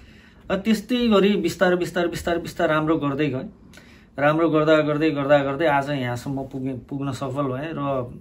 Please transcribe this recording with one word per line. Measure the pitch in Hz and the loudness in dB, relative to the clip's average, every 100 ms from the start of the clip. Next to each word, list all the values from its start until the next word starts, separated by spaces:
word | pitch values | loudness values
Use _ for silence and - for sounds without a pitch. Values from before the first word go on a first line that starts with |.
| - - - - - | -20 -20 -20 -20 -6
र | 190 | -4
त्यस्तै | 208 214 - 247 240 | 0 -2 0 0 4
गरी | 202 190 202 | 4 4 2
बिस्तार, | 165 - 185 175 | 0 2 2 2
बिस्तार, | 165 185 175 | 0 -2 -2
बिस्तार, | 170 - 170 | -4 -4 -4
बिस्तार | 165 - 170 | -4 -4 0
राम्रो | 156 156 160 | 0 2 0
गर्दै | 143 139 151 | 0 -2 -2
गएँ। | 127 - - - - - - - - | -2 -8 -14 -20 -20 -20 -20 -18 0
राम्रो | 143 156 165 | 2 2 2
गर्दा, | 151 151 156 | 2 4 4
गर्दै, | 147 147 160 | 4 2 2
गर्दा, | 143 139 147 | 0 4 4
गर्दै | 139 139 165 | 4 0 2
आज | 143 139 | 2 0
यहाँसम्म | 147 123 120 147 135 | -4 -4 -6 -6 -6
पुगे-, | 135 135 131 127 - | -6 -8 -6 -8 -8
पुग्न | 143 139 | -6 -6
सफल | 123 135 127 | -6 -6 -4
भएँ। | 139 127 156 | -4 -4 -6
र | 151 143 135 120 - | -6 -4 -4 -6 -10